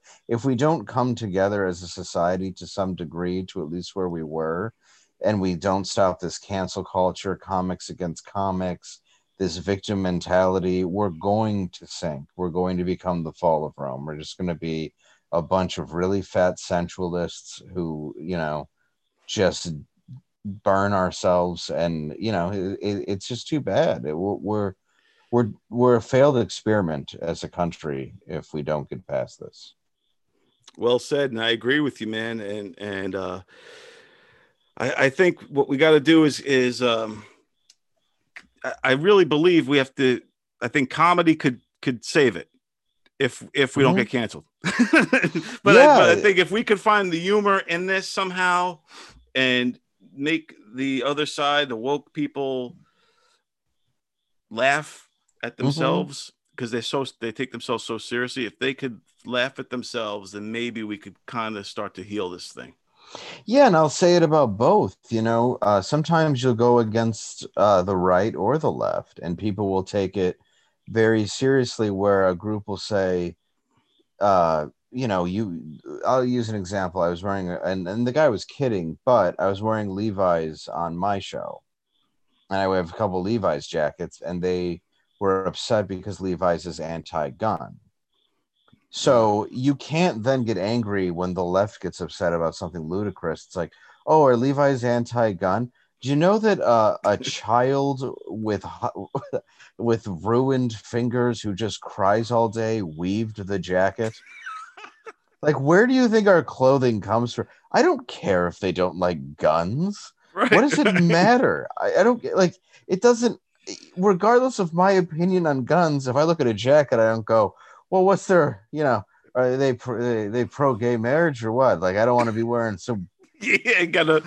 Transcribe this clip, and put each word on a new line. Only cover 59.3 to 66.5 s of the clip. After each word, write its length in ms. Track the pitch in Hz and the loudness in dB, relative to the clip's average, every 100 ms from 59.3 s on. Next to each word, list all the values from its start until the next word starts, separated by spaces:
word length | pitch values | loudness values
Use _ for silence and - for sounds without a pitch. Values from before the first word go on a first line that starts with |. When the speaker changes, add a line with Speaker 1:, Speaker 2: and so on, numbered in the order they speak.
| 123 127 131 | -2 -2 -6
Speaker 2:
at 100 | 127 | -10
themselves, 640 | 123 113 120 107 104 95 | -10 -8 -8 -8 -8 -12
then 180 | 101 107 | -12 -10
maybe 320 | 117 120 113 | -6 -6 -8
we 140 | 110 101 | -10 -10
could 180 | 101 90 - | -14 -20 -12
kinda 360 | 123 110 107 | -8 -8 -8
start 300 | 101 - 101 - | -10 -10 -10 -12
to 80 | |
heal 260 | 92 104 92 | -10 -8 -6
this 220 | 87 - | -10 -16
thing. 240 | - 62 _ _ _ _ - - - - | -18 -20 _ _ _ _ -18 -16 -16 0
Speaker 1:
Yeah, 220 | 254 269 | 6 6
and 80 | 165 | 6
I'll 140 | 156 | 4
say 260 | - 175 175 | 4 4 6
it 80 | |
about 340 | 165 156 131 98 | 6 4 4 2
both, 380 | 131 208 117 - - | 4 4 2 -4 -6
you 120 | 113 | -2
know, 360 | 113 117 120 113 | 2 2 2 0
uh, 200 | 104 101 | 2 2
sometimes 600 | 95 151 151 165 160 135 | 2 -2 2 2 2 2
you'll 120 | 131 | 0